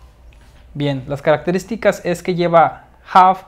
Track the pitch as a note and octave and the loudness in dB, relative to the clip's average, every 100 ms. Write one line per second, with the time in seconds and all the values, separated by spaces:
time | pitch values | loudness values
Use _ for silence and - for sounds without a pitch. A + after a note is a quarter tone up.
0 | - _ - - - - - C#3+ C#3+ C3+ | -20 _ -20 -20 -20 -20 -16 -6 -4 -4
1 | B2+ C#3 D#3+ D3 F3 F3+ F3+ A3+ G#3 F3+ | -6 -4 0 0 0 -6 -6 -4 -2 -2
2 | F3 E3+ - F3 E3+ E3+ D#3 - - _ | -4 -6 -4 -4 2 2 2 -2 -18 _
3 | - F#3+ F#3 F#3 | 0 4 4 2